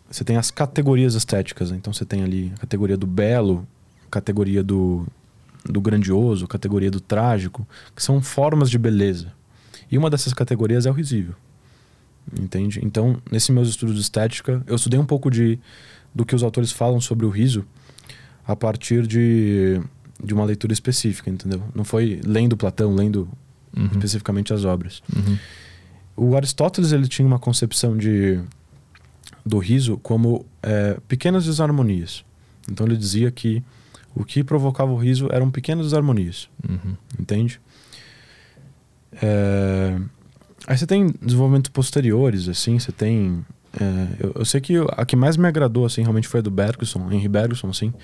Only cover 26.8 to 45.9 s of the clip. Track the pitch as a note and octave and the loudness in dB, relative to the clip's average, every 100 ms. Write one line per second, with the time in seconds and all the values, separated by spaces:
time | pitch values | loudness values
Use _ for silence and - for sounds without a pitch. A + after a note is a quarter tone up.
26.8 | E3 D3+ C3 - C3+ B2 B2 A2+ A2 - | 2 2 0 2 2 2 0 0 0 0
27.8 | A#2+ A2 G#2+ G#2 G2 F#2 F2 - _ - | 0 2 2 2 2 0 -4 -14 _ -20
28.8 | _ - - _ - - - G#2+ F2+ C3 | _ -20 -20 _ -20 -10 -2 0 2 2
29.8 | B2 G#2 - A2+ A#2 A#2+ - - G#2+ G#2 | 2 -2 0 2 2 0 -4 -10 -2 0
30.8 | G#2 G2+ - C3 F3 F#3 D#3+ D#3 D#3 D3 | 0 -2 -4 -2 0 0 0 0 0 2
31.8 | A#2 F#2 E2 - - _ _ - - F#2+ | 2 0 -4 -12 -18 _ _ -16 -10 -2
32.8 | A2 A2+ G2+ G#2 A#2+ B2 A2+ A2 B2 - | 0 0 0 0 0 0 -2 -2 -6 -14
33.8 | - - - - G#2 C#3 C3+ D3+ C3+ C3 | -20 -20 -12 -10 -4 -2 0 0 0 0
34.8 | C3+ A#2+ B2 C3 C3+ B2+ C3 C3 B2+ E3 | 0 0 2 0 0 0 0 -2 -4 -4
35.8 | D#3 D3+ D3 A2 F2 E2+ - - - F#2 | 0 0 2 2 -2 -6 -14 -12 -8 -6
36.8 | F#2+ F#2+ - - F2+ G#2 A#2+ - _ - | -6 -10 -10 -8 -2 0 -2 -4 _ -20
37.8 | - - - - - - - - - _ | -20 -20 -20 -20 -20 -20 -20 -20 -20 _
38.8 | _ _ _ - G#2+ G#2 G2+ G2 G2 F#2+ | _ _ _ -4 0 2 2 2 0 0
39.8 | F#2+ F#2 F#2+ - - - _ - - C3 | 0 -2 -6 -12 -20 -20 _ -12 -2 0
40.8 | D#3+ G3 F#3 - A#2 B2 C3+ C#3 C3+ - | 2 2 2 0 2 4 6 4 2 0
41.8 | C3 D3 B2 G#2+ C3+ G2 F2+ F2+ - A#2 | 0 2 2 4 4 2 -2 -2 0 0
42.8 | - - G#2+ A2+ F#2+ F2 - - _ - | 0 -2 0 2 0 -2 -6 -16 _ -4
43.8 | G2 F#2 F#2 G#2 G2 - A#2+ C#3 C3+ F3 | -2 -2 -4 -4 -4 -2 -2 0 0 0
44.8 | D#3 - A#2+ B2 C#3 D#3+ F3 D#3 C3 A#2 | 0 -2 0 2 4 4 2 2 2 2
45.8 | A#2+ | 0